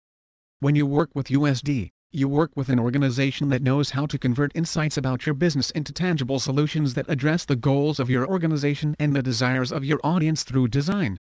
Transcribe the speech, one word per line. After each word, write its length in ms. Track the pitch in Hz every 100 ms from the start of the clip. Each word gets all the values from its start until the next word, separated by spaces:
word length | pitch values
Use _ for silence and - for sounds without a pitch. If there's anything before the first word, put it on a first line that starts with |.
| _ _ _ _ _ -
When 160 | 139
you 100 | 147
work 260 | 143 143 160
with 160 | 143 127
U 160 | 135 147
S 140 | 131
D, 320 | 143 139 87 _ _
you 160 | 139 135
work 240 | 143 160 -
with 140 | 131
an 100 | 127
organization 680 | 117 135 139 123 135 - 143
that 120 | 127
knows 280 | 131 139 143
how 160 | 131 147
to 120 | 143
convert 320 | 131 120 143 -
insights 400 | 165 165 151 147
about 300 | 131 127 -
your 80 | 143
business 340 | 175 143 120
into 220 | 170 143
tangible 480 | - 185 160 131 135
solutions 540 | - 135 151 156 147
that 140 | 131 131
address 360 | 143 143 170
the 100 | -
goals 460 | 131 139 139 147 151
of 100 | 127
your 160 | 123 135
organization 720 | 190 165 156 143 143 151 151
and 160 | 147
the 80 | 139
desires 480 | 131 117 127 131 127
of 140 | 151
your 160 | 135 147
audience 400 | 143 175 156 156
through 240 | - 131 123
design. 500 | 139 147 208 139 92 _ _